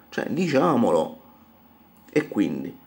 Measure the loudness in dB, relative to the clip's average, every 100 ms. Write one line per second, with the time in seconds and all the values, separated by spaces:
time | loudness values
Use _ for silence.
0 | _ -8 -4 -2 0 2 2 4 4 2
1 | 0 -6 -20 -20 -20 _ _ _ -20 _
2 | -6 -4 -2 -2 -2 -2 -8 -14